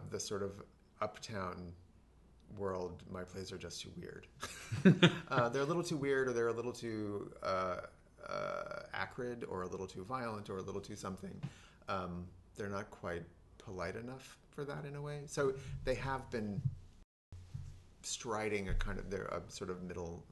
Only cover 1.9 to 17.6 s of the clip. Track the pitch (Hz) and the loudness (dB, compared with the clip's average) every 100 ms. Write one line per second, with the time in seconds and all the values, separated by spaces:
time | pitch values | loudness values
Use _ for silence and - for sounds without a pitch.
1.9 | - - - - - - 104 98 92 90 | -20 -20 -20 -20 -20 -14 -4 0 0 -2
2.9 | 85 92 92 90 101 92 92 85 - - | -4 -8 -6 -6 -6 -6 -6 -6 -8 -8
3.9 | 85 - - - - - - - - 190 | -8 -8 -10 -14 -10 -10 -8 -4 8 10
4.9 | - 175 - - 135 117 131 139 170 170 | 10 8 6 2 6 6 6 4 4 4
5.9 | 156 139 135 131 117 117 113 117 110 117 | 2 4 6 6 6 4 4 0 -2 -2
6.9 | 110 104 101 - - - 95 92 90 - | -2 0 -2 -4 -4 2 2 2 0 -4
7.9 | - - - - 98 98 90 87 - - | -12 -20 -14 -4 -2 0 -2 -2 -6 -6
8.9 | - 101 - 123 120 120 92 90 92 95 | -2 -2 -2 -4 -4 -2 -2 -2 -2 -4
9.9 | - 95 127 117 107 104 95 92 98 - | -6 -4 -2 -2 -4 -4 -4 -2 -4 -4
10.9 | 104 104 92 - - - - - - - | -6 -4 -4 -6 -6 -8 -8 -18 -16 -4
11.9 | 98 90 87 87 - - - 101 98 107 | -2 0 -4 -6 -12 -18 -6 -4 -2 -4
12.9 | - 95 87 85 - - - - 92 85 | -6 -4 -4 -4 -14 -20 -18 -10 -4 -2
13.9 | 104 120 131 - - - - 139 151 151 | -4 -6 -10 -12 -18 -14 -8 -6 -4 -4
14.9 | 143 147 147 143 - 139 131 - - 131 | -6 -6 -6 -4 4 4 4 -4 -2 2
15.9 | 120 135 135 127 120 107 98 - - - | 2 2 0 0 0 0 2 2 2 -8
16.9 | - - _ _ - - - | -18 -20 _ _ -14 -10 -8